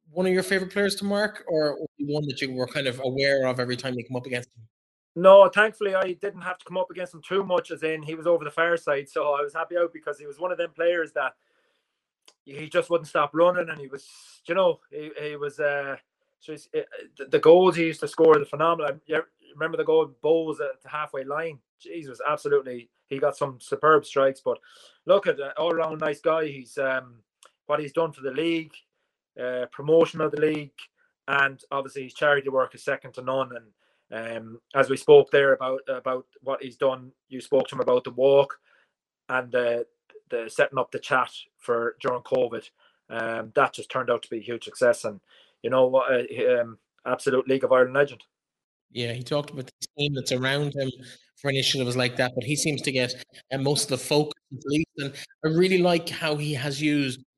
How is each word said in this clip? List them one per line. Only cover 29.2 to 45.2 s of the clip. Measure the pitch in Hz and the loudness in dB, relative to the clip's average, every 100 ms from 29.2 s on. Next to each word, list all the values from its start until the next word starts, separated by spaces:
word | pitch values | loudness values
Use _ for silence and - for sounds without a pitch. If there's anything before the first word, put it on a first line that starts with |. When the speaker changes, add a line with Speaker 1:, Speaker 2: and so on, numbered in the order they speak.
| _ - | _ -10
Speaker 2:
uh, | 123 127 123 | -8 -6 -8
promotion | - 143 165 160 160 | -6 2 4 4 2
of | 151 | -4
the | 147 | 0
league, | 156 151 147 - - _ _ _ - | 0 0 -8 -16 -20 _ _ _ -4
and | 135 135 135 - | 0 0 -2 -10
obviously | 139 135 139 | -8 -8 -10
his | 131 | -12
charity | - 147 143 135 | -2 2 2 2
work | 131 123 | 0 0
is | 123 | -4
second | - 135 131 | -6 -6 -6
to | 123 | -12
none. | 131 135 127 120 110 _ _ _ - | -4 -2 -4 -8 -18 _ _ _ -14
And, | 110 113 117 | -12 -10 -10
um, | 113 117 _ | -12 -18 _
as | 139 131 | 0 0
we | 135 | 2
spoke | - 147 135 | 8 8 8
there | 143 139 | 4 4
about, | 131 131 131 - | 2 0 -6 -6
about | 127 131 127 - _ | -8 -4 -6 -8 _
what | 131 135 | -8 -8
he's | 131 117 | -8 -2
done, | 135 131 127 _ _ | -2 -2 -8 _ _
you | 131 | -14
spoke | - 139 131 | 0 0 0
to | |
him | 127 | -2
about | 120 123 | 2 2
the | 127 | 0
walk | 120 135 139 139 - _ _ _ _ _ _ - | 2 6 6 4 0 _ _ _ _ _ _ -6
and | 127 123 | -4 -2
the, | 123 120 117 117 _ _ - - | -2 0 -2 -4 _ _ -20 -8
the | 120 113 | -8 -4
setting | - 135 135 | -2 0 0
up | 120 | -4
the | 123 | -6
chat | - 135 120 - - _ | -2 0 0 -6 -20 _
for | - 117 117 - | -4 -2 -2 -4
during | 135 123 | -6 -6
covid. | - 131 123 113 - _ _ _ - | -2 -2 -2 -4 -14 _ _ _ -14
Um, | 113 113 113 113 | -8 -6 -6 -4
that | - 131 | 0 0
just | - - | 0 -8
turned | 131 123 | -4 -2
out | 117 | -2
to | - | -4
be | 113 | -12
a | |
huge | 104 117 | -8 -12
success, | - - 123 117 | -10 0 2 2
and | 113 101 | -2 -10